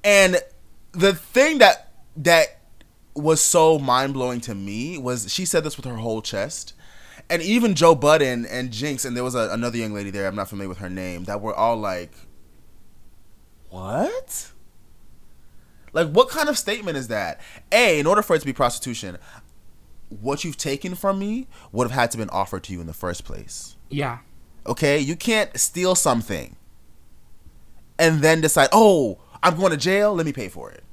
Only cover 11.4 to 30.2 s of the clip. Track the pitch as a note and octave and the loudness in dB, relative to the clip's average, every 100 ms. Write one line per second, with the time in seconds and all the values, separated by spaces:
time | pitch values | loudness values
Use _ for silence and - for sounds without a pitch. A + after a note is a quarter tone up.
11.4 | G#2+ F#2+ A2+ A2+ G#2 F#2 F2 - - - | -6 0 0 0 -4 -6 -10 -18 -20 -20
12.4 | - - - - - - - - - - | -20 -20 -20 -20 -20 -20 -20 -20 -20 -20
13.4 | - - - F2+ F#2 B2 C#4+ B4 C5 - | -20 -20 -18 -14 -6 -4 -2 -4 -10 -12
14.4 | - - - - - - - - - - | -12 -20 -20 -20 -20 -20 -20 -20 -20 -20
15.4 | - - - - - D#3 E3 F3 B3+ D#4 | -20 -20 -20 -20 -6 -2 2 2 2 2
16.4 | D4 D4 - A3+ G3+ C#3+ A#2+ G#2+ F2+ D2 | -2 -2 -4 -6 -6 -8 -6 -4 -4 -8
17.4 | - - - G#3+ A#3 D#3 D3 G#3 G#3 D#3+ | -16 -20 0 4 4 4 4 2 2 0
18.4 | C#3 B2+ B2 - C3 A#2 F#2+ F2 - - | 0 0 0 0 -8 -8 -10 -14 -18 -20
19.4 | - - - - - - - G2+ A#2 C#3+ | -20 -20 -20 -20 -20 -18 -16 -10 -6 -6
20.4 | F3 C3+ C#3+ C#3 A3 F3+ G3 G3 G3+ A3+ | -6 -8 -6 -6 -6 -4 -2 -2 -4 -6
21.4 | C4 - - - A#2+ C3 A#2 A2+ G#2 F#2+ | -8 -18 -10 -4 -2 0 0 -2 -4 -4
22.4 | F#2+ F#2 - F2+ E2 D#2+ F2+ F2 - - | -4 -6 -10 -10 -10 -8 -8 -8 -10 -12
23.4 | - - - - - C#3+ C3+ A#2+ - - | -12 -16 -18 -20 -12 -8 -8 -8 -16 -20
24.4 | - - - B2 D3+ D3 C#3 E3+ - A3 | -20 -18 -8 -2 2 2 0 -4 -2 0
25.4 | G3 - - F3+ F3+ F3+ D3+ A#2+ - E2+ | -2 -2 -4 0 0 2 2 0 -2 -8
26.4 | B1 - - - - - - - - - | -8 -18 -20 -20 -20 -20 -20 -20 -20 -20
27.4 | - - - - - - E3 D#3 D3+ D#3+ | -20 -20 -20 -20 -14 2 2 4 4 4
28.4 | D#3 D#3 - G#3 A3 F3 A#2+ F#2 - - | 4 4 6 8 6 6 0 -4 -16 0
29.4 | F3+ D#3+ F#3+ D#3 C#3+ G3 G#3 F#3 | 0 2 0 0 0 2 2 0